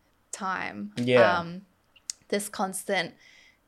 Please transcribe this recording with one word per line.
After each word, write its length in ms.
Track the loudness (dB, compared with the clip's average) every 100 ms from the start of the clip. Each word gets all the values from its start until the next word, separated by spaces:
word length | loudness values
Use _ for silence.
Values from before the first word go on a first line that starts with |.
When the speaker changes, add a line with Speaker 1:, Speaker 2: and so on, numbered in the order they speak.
| _ _ _
Speaker 1:
time. 640 | -10 -6 -6 -6 -8 -8 -4
Speaker 2:
Yeah. 420 | 4 6 6 4
Speaker 1:
Um, 240 | -2 -10 -16 _ _ _ -14 -14 -4
this 200 | -4 -4
constant 640 | -4 -4 -4 -4 -4 -4 -10 -20 -20 -20 _